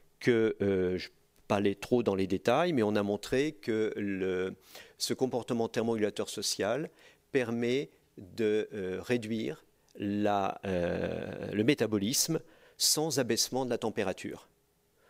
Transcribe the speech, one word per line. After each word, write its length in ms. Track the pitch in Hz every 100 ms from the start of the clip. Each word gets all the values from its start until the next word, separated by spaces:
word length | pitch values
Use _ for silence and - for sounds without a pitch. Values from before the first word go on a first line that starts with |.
| _ -
que, 360 | - 113 110 -
euh, 340 | 101 95 90 90
je 80 |
ne 40 | -
vais 40 | _ _ _ -
pas 80 | 104
aller 180 | 101
trop 280 | 98 - 123
dans 120 | 107
les 120 | 98 95
détails, 460 | 95 - 127 180
mais 100 | 143
on 140 | 104 104
a 60 |
montré 500 | 101 101 - 127 151
que 400 | 156 - 110 110 110
le, 580 | 101 95 92 92 95 98 - - - -
ce 160 | -
comportement 560 | 120 131 127 107 120 113
thermorégulateur 640 | - 113 113 104 101 101
social 580 | - 101 - 98 127 175 _ - _ _
permet 600 | 139 117 117 120 131 156 _ _ -
de, 540 | 92 98 107 107 -
euh, 300 | 104 92 92
réduire 600 | 90 123 110 113 123 156 _ _ _ -
la, 640 | 104 104 104 101 95 -
euh, 880 | 98 90 87 90 87 85 87 - 101
le 100 | 98
métabolisme 800 | 113 143 113 107 98 139 - 156 - - - -
sans 400 | - - 160 135
abaissement 480 | 117 113 - 123 127
de 40 |
la 80 | 117
température. 680 | 113 110 95 92 - - - _ _ _ _ _ _